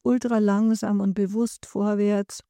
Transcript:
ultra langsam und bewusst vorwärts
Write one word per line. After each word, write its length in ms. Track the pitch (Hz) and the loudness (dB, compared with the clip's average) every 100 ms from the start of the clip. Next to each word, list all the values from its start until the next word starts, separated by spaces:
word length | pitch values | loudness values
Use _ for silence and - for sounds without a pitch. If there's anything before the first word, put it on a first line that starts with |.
ultra 340 | 240 247 240 226 | 0 0 0 2
langsam 640 | 208 202 220 220 214 202 | 2 2 2 0 0 0
und 140 | 196 | 0
bewusst 520 | 190 190 214 233 - - | 0 -2 0 -2 -4 -8
vorwärts 800 | 202 208 208 208 202 202 - | -4 -2 0 0 0 -4 -12